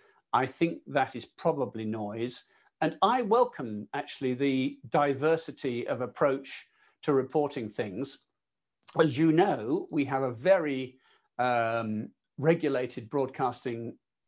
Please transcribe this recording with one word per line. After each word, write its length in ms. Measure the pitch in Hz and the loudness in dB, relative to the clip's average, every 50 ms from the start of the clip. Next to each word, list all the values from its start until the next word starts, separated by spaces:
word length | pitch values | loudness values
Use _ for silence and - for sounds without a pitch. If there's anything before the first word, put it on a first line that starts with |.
| _ _ _ _ _ _ - | _ _ _ _ _ _ 0
I 120 | 117 - | 0 0
think 360 | - - - 135 135 135 - - | 0 0 0 0 0 0 -4 -8
that 280 | - 139 143 131 - - | -2 0 0 0 0 -2
is 100 | 123 - | -8 -12
probably 600 | - _ - - 170 156 143 131 107 - 113 110 | -14 _ -4 -2 0 0 0 -2 -4 -4 -4 -4
noise. 580 | 107 107 110 107 104 107 117 117 123 123 - - _ _ _ _ _ _ _ | -4 -4 -4 -6 -6 -6 -4 -6 -6 -6 -8 -14 _ _ _ _ _ _ _
And 160 | 160 156 - - | -4 -4 0 2
I 200 | - 202 240 262 | 2 2 2 2
welcome, 640 | 240 196 214 247 247 247 - - 135 113 107 104 104 - - | 2 2 4 4 4 2 -2 -6 -8 -6 -6 -8 -8 -8 -8
actually, 400 | 143 147 - - - 139 127 127 | -8 -8 -8 -6 -2 -2 -2 0
the 460 | 123 143 139 135 131 131 139 139 - - 113 | 2 2 2 2 2 0 -2 -4 -8 -6 0
diversity 1000 | - 156 143 143 135 117 139 156 165 160 - - 135 - - 135 120 120 - | 2 2 4 2 2 2 2 2 2 2 0 -4 -8 -6 -4 -4 -2 -2 -2
of 140 | - 135 117 | -2 -4 -4
approach 640 | 127 110 - - 165 143 135 139 135 - - - - _ _ _ _ _ _ _ - | -4 -6 0 2 2 2 2 0 -4 -8 -14 -16 -16 _ _ _ _ _ _ _ 0
to 100 | - 143 | 2 2
reporting 560 | 135 123 131 - 156 147 139 - 135 117 104 | 2 2 2 0 0 0 0 -2 -6 -8 -6
things. 560 | - - 117 104 95 101 139 139 - - _ _ _ _ _ _ _ _ _ _ _ _ _ - - 175 | -6 -6 -6 -6 -6 -6 -8 -8 -10 -14 _ _ _ _ _ _ _ _ _ _ _ _ _ -2 2 2
As 180 | 165 156 120 | 2 4 4
you 140 | 131 160 165 | 4 4 6
know, 560 | 156 165 190 208 156 123 107 117 143 196 - - | 6 6 4 4 2 0 -2 -2 -2 -2 -4 -2
we 120 | - 151 143 | -2 -2 0
have 180 | 139 139 135 135 | 0 0 -2 -2
a 80 | - | -2
very, 680 | 120 110 123 180 196 185 165 147 139 131 131 127 - _ _ _ _ _ _ _ _ - | -4 0 4 4 4 4 4 0 -2 -4 -4 -6 -10 _ _ _ _ _ _ _ _ -2
um, 720 | 123 123 123 120 117 113 117 117 113 110 107 107 113 - - _ _ _ _ | 0 2 2 2 2 0 0 0 -2 -2 -4 -4 -6 -8 -12 _ _ _ _
regulated 720 | - 131 156 170 165 156 147 135 127 123 120 - 170 113 | 0 2 2 2 4 2 0 0 0 -2 -4 -6 -10 -8
broadcasting, 880 | 104 - 143 135 127 131 - 139 123 120 - - 131 117 117 117 113 - - _ _ _ _ _ | -4 -2 -2 -2 -2 -2 -2 -2 -2 -2 -4 -6 -6 -6 -6 -8 -10 -10 -14 _ _ _ _ _